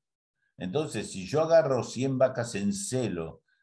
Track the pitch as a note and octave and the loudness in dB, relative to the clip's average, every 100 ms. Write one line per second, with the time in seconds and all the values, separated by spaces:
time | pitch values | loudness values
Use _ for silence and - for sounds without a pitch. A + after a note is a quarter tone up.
0 | _ _ _ _ _ - F2+ C#3 D#3 A2+ | _ _ _ _ _ -10 -4 -2 -2 -6
1 | - G2 F2+ C#3+ D#3+ E3 C#3+ B2 A2+ A#2 | -8 -10 -2 0 6 6 6 0 -2 -2
2 | C3+ C3 B2+ B2 A#2 G2+ G2+ - - B2+ | -2 2 2 2 -4 -2 -2 -2 -2 -2
3 | G#2+ F2 D#2+ - _ _ | -2 -4 -6 -10 _ _